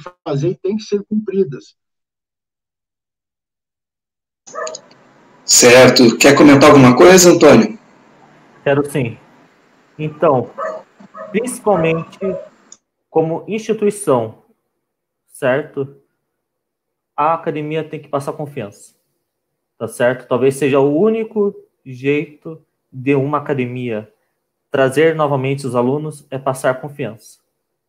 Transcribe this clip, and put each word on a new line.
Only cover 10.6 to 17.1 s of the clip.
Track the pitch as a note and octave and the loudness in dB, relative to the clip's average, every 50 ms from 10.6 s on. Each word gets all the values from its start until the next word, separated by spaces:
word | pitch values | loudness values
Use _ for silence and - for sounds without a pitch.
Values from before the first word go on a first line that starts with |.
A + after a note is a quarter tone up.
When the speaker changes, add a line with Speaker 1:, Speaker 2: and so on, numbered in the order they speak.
| - - - - - _ _ _ - - _ - - - | -10 -10 -10 -12 -16 _ _ _ -20 -20 _ -20 -20 -8
Speaker 3:
principalmente | - G3+ A#3+ B3+ - - - G#3+ G3+ F3 D#3+ E3 E3 E3 D#3+ - - - - F#3+ F3+ - - - _ _ _ _ - _ _ _ _ _ _ _ | -6 -6 -6 -6 -10 -6 -2 0 0 0 0 0 -2 -4 -6 -10 -14 -10 -8 -8 -8 -8 -12 -18 _ _ _ _ -20 _ _ _ _ _ _ _
como | - D#3+ D#3+ D#3+ E3 - - | -4 -2 -2 -2 -4 -8 -8
instituição, | - F#3+ A3 A3 - G#3+ A3 G#3 G#3 G3+ - - - C3+ B2 A2+ A2 - _ _ _ _ _ _ _ _ _ _ _ _ _ _ _ _ _ _ | -8 -10 -10 -6 -6 -6 -2 -2 -2 -2 -4 -2 -2 -2 -2 -2 -4 -10 _ _ _ _ _ _ _ _ _ _ _ _ _ _ _ _ _ _
certo? | _ _ - D3 C3 B2+ C#3 D3 D3 - C#3+ C#3 C#3 C#3+ _ _ _ _ _ _ _ _ _ _ _ _ _ _ _ _ _ _ _ _ _ _ _ | _ _ -6 -2 -2 -2 -2 -4 -6 -8 -10 -10 -10 -10 _ _ _ _ _ _ _ _ _ _ _ _ _ _ _ _ _ _ _ _ _ _ _